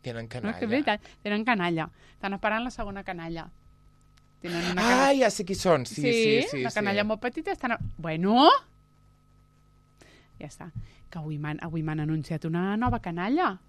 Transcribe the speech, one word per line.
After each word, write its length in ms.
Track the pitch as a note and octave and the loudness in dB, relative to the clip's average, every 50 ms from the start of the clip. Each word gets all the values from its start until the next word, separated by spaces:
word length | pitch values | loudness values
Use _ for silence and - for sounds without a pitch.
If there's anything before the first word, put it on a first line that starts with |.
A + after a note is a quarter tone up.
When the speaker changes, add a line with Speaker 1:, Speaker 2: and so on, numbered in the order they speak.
| _ | _
Speaker 1:
Tenen 220 | B2+ A#2 A2+ A2+ A#2 | -10 -10 -10 -10 -10
Speaker 2:
No, 20 | |
Speaker 1:
canalla. 300 | - B2 - G3+ A3+ - | -10 -6 -6 -6 -4 -4
Speaker 2:
que 60 | - G#3+ | -4 -2
bé, 140 | A3 C#4 D4 | 0 0 2
tant, 160 | B3 G#3 G#3 - - - _ _ | 0 -2 -2 -4 -16 -20 _ _
tenen 160 | G#3 G#3 G#3 A3 | -2 -2 0 2
canalla. 460 | A#3+ B3 G3+ F3 F3 E3+ D#3+ D#3 D#3+ - _ - - - _ | 2 2 2 2 0 0 -2 -4 -6 -10 _ -20 -20 -20 _
Estan 160 | - G3 G3 | -6 -6 -6
esperant 300 | G3 - G#3+ G#3 A3 A#3+ | -2 -2 0 0 0 -4
la 80 | B3+ | -6
segona 320 | - - A3+ G3+ G3 G3 F#3+ | -8 -8 -8 -8 -8 -10 -10
canalla. 400 | - F#3 E3+ E3 E3 E3+ E3 D#3+ E3+ - - _ - - _ _ - _ _ _ _ _ - _ _ _ _ | -10 -10 -8 -8 -8 -8 -10 -10 -14 -18 -20 _ -20 -20 _ _ -20 _ _ _ _ _ -20 _ _ _ _
Tenen 220 | - E3+ F3 E3+ F3 F3+ | -10 -6 -4 -2 -2 -2
una 100 | F3+ F3+ | 0 2
Speaker 1:
Ah, 40 | G#3 A#3 | 4 4
Speaker 2:
canalla. 360 | B3 B3+ C4+ C#4 C#4 C4+ B3+ | 6 6 6 6 6 6 4
Speaker 1:
ja 40 | G#3+ | 2
sé 140 | G3 - G3+ | 2 0 -4
qui 80 | E3+ G3 - | -4 -4 0
són. 260 | - F#3 E3 C#3+ B2 | 4 4 4 4 4
Sí, 160 | - - - | -2 -4 0
sí, 120 | D3 A#3+ A#3 A#3 A3+ A3 A3 A3+ C#4 A4 | 2 2 4 4 4 4 4 4 2 0
sí, 120 | C#5+ C#4 | -2 -2
Speaker 2:
una 80 | - A#3 | -2 -2
Speaker 1:
sí. 40 | - G#3+ | -2 -2
Speaker 2:
canalla 240 | G#3 G3+ G3+ G3+ G#3 | 0 0 0 0 0
molt 160 | G#3+ A3 G#3+ | 0 -2 -2
petita. 300 | - B3 A#3+ - D4+ G4+ | -4 -6 -6 -4 -4 -4
Estan 220 | G4 - - B3 A#3 | -6 -4 -2 -4 -4
a-, 40 | - - - - - | -4 -4 -8 -8 -8
bueno! 500 | D#3+ E3 D#3+ D#3+ F3 G3 A3 A#3+ C#4 E4 C5+ C#5 - _ _ _ _ _ _ _ _ _ _ _ _ _ _ _ _ _ _ _ _ _ _ _ _ _ _ _ - - - - _ _ _ - | -6 -4 -2 0 2 4 6 8 10 8 8 6 2 _ _ _ _ _ _ _ _ _ _ _ _ _ _ _ _ _ _ _ _ _ _ _ _ _ _ _ -20 -20 -20 -20 _ _ _ -18
Ja 80 | - D3 | -16 -16
està. 220 | - - - F3+ - - - - - - - - | -16 -16 -18 -14 -12 -14 -14 -14 -18 -20 -20 -14
Que 100 | - F3 | -12 -10
avui 180 | D3+ D#3 D3+ D3 | -8 -6 -6 -6
m'han, 180 | D3 D3 D3+ - - | -4 -6 -6 -6 -8
avui 200 | E3+ D#3+ E3+ D#3 | -6 -6 -4 -4
m'han 180 | D#3 D#3 D#3 D3+ | -2 -2 -2 -2
anunciat 420 | D3+ D#3 D#3+ D3 - E3+ D3+ - | -2 -2 -2 -2 -4 -6 -6 -4
una 300 | E3 D#3+ F3 F3+ G3 G3+ G#3+ | -4 -2 -2 0 0 0 0
nova 220 | A#3+ B3 A#3+ A#3+ | 0 0 0 -2
canalla 540 | - F3+ E3+ F3 F3+ G#3 C4 E4 F#4 C4+ F#3+ F#3+ _ | -4 -6 -6 -4 -2 0 0 2 2 0 -2 -4 _